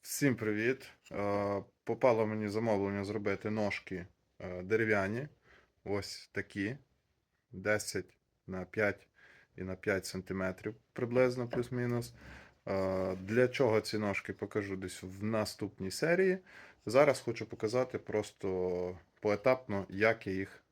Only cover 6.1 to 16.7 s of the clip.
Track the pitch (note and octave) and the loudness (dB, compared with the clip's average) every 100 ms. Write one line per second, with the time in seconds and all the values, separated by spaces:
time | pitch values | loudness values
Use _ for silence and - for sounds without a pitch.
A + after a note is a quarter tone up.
6.1 | - - - G2 G2+ G2 C#3 _ _ _ | -12 -10 -8 -6 -4 -4 -4 _ _ _
7.1 | _ _ _ _ - G2 G#2 - G2+ F2+ | _ _ _ _ -6 0 0 0 -6 -6
8.1 | _ _ _ - F#2 F2+ - G#2 G2 - | _ _ _ -10 -10 -6 2 2 0 -10
9.1 | _ - - _ - F#2 F2+ - G2 - | _ -20 -20 _ -10 -8 -4 0 0 -2
10.1 | F#2 F#2 F#2+ F#2 F#2 G#2+ A#2 _ - B2 | -8 -6 -4 -4 -4 -8 -10 _ -6 0
11.1 | A#2+ B2+ B2 A#2+ B2 A#2+ B2+ B2 A#2+ A#2+ | 4 4 2 -4 -4 -2 -2 0 -2 -4
12.1 | - - - - _ - G2 F#2+ F#2+ F#2 | -12 -18 -20 -20 _ -4 0 0 0 -2
13.1 | F#2 F#2+ A2+ B2+ B2 C3 A2 - A2 G#2 | -4 0 4 4 4 4 4 2 -2 0
14.1 | G2 - F#2+ G2+ G#2+ G2 F#2+ F#2 - F#2+ | -2 -6 -8 -4 -4 -4 -6 -6 -10 -12
15.1 | F#2+ G#2+ A2 G#2 - G#2 - F#2+ - - | -6 -2 0 -2 -4 -8 -6 -6 -2 0
16.1 | F3 F#3+ F#3 - - - | 4 4 2 -4 -20 -20